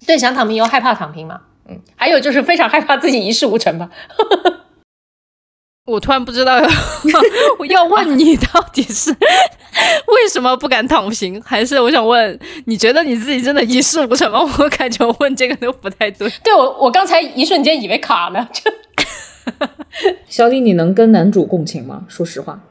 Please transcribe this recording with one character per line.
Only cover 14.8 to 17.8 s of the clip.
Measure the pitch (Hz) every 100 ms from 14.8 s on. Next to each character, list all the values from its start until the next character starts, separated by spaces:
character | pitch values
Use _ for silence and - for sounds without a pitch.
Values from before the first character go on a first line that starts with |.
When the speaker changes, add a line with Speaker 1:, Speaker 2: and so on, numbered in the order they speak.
| 262
Speaker 2:
觉 | 233 233
我 | 233
问 | 285
这 | 269 254
个 | 247
都 | 240
不 | 262 -
太 | 190 214
对。 | 202 - -
Speaker 1:
对， | 453
我， | 392 269 -
我 | 247
刚 | 359 381
才 | 330
一 | 294 240 302
瞬 | 359
间 | 277 311